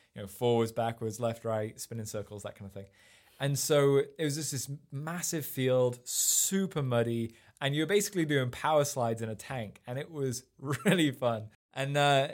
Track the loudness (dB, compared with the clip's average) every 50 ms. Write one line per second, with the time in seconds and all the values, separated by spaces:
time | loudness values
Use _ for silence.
0 | _ _ -12 -12 -12 -10 -6 0 2 4 4 4 2 0 0 -2 -2 -2 -2 -4
1 | -6 -6 -4 -2 -4 -4 -4 -4 -4 -2 -2 -2 -2 -4 -8 -12 -12 -10 -10 -10
2 | -8 -8 -8 -8 -8 -8 -12 -12 -12 -14 -14 -14 -16 -14 -14 -14 -16 -16 _ _
3 | _ -20 -20 -20 _ _ _ -4 -2 -2 -2 0 2 4 4 6 6 6 6 4
4 | 2 0 -4 -4 -2 -2 -2 -2 -4 -4 -6 -6 -6 -8 -10 -12 _ -12 -10 -10
5 | -8 -6 -6 -6 -4 -4 -4 -4 -4 -4 -2 0 2 4 4 4 4 2 0 -4
6 | -8 -6 -2 0 0 2 2 2 2 2 2 0 0 0 -2 -2 -2 2 2 2
7 | 2 2 0 -2 -4 -4 -8 -14 -20 -20 _ -4 -2 -2 0 0 0 2 2 2
8 | 2 0 0 0 0 2 2 2 2 0 -4 -2 0 4 4 4 4 4 2 0
9 | 0 0 0 -2 -4 -6 -8 -8 -10 -8 -8 -6 -8 -8 -12 -14 -12 -8 -8 -8
10 | -8 -8 -6 -4 -4 -4 -4 -6 -10 _ _ -10 -6 -6 -4 0 2 2 4 4
11 | 4 2 0 0 0 0 0 0 -6 -10 _ _ _ _ -6 -6 -4 0 2 2
12 | 4 6 6 4 4 2